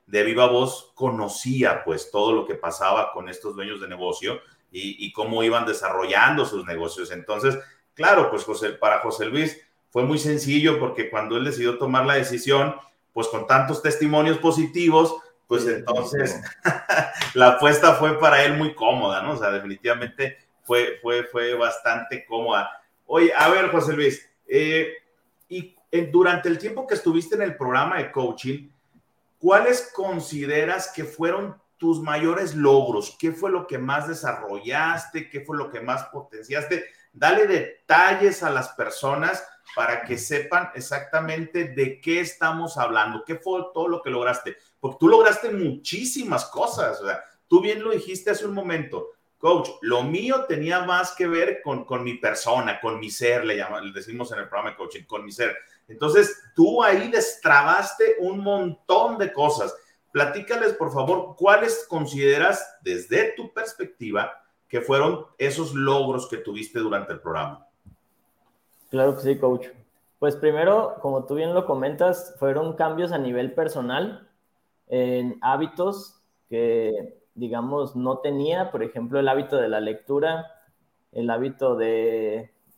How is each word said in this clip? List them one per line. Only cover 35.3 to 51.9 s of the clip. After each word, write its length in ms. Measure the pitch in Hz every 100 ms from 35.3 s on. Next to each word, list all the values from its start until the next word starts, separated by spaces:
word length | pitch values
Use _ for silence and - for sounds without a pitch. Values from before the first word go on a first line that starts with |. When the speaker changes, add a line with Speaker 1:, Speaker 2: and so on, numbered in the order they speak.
| 143
Speaker 1:
fue 160 | 139 147
lo 120 | 135
que 120 | 113
más 240 | 120 135 -
potenciaste? 800 | 143 - 110 110 147 143 175 - - _
Dale 340 | - 147 185 -
detalles 960 | 180 - - - 160 185 190 202 175
a 80 | 165
las 200 | 135 123
personas 760 | - 107 - 135 143 165 185 - - - -
para 280 | 117 117
que 140 | 123 117
sepan 520 | - 175 226 180 - 131
exactamente 920 | - 143 - 160 160 160 160 175 160
de 300 | 131 131 135
qué 220 | 160 170
estamos 560 | 175 - 160 160 165 147
hablando, 460 | 120 113 107 113 -
qué 100 | 160
fue 300 | 185 180 180
todo 140 | 160 175
lo 140 | 170
que 80 | 139
lograste. 460 | 123 123 123 - - _ _
Porque 180 | 131 -
tú 80 | 165
lograste 440 | 453 220 196 233
muchísimas 920 | 202 160 131 - - 254 269 226 131 -
cosas, 560 | - 233 196 135 104
o 40 | 98
sea, 180 | 92 - _ -
tú 140 | 175
bien 220 | 202 214
lo 80 | 220
dijiste 400 | 202 - 185 -
hace 140 | 202 208
un 80 |
momento, 580 | 196 180 160 135 90 - - _ _
"Coach, 320 | 160 175 - -
lo 220 | 113 120
mío 420 | 135 175 240 262 269
tenía 380 | 151 156 180 180
más 280 | 180 180 -
que 120 | 175
ver 340 | 165 180 -
con, 220 | 147 127
con 180 | -